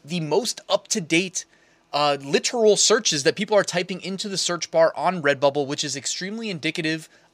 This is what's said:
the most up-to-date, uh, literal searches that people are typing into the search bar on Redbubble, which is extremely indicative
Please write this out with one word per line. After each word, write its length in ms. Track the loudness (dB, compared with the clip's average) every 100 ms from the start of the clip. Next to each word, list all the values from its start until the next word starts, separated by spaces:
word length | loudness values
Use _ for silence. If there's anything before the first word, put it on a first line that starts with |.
the 160 | -6 -4
most 400 | 0 0 0 -6 -2
up-to-date, 760 | -2 0 -4 0 0 0 -6 -12 _ _ _ _
uh, 260 | 0 2 2
literal 560 | 0 0 0 4 4 6
searches 480 | 4 4 2 0
that 100 | 0
people 220 | 0 2 2
are 80 |
typing 360 | 2 -2 -4 -6
into 280 | -8 -8 -6
the 100 | -4
search 320 | -4 -4 -2
bar 220 | 4 4 2
on 240 | -2 0
Redbubble, 460 | 0 2 2 2 -2
which 160 | -4
is 140 | -6 -6
extremely 540 | -6 -6 -8 -8 -8
indicative 580 | -4 -4 -2 -2 -4 -8 _ _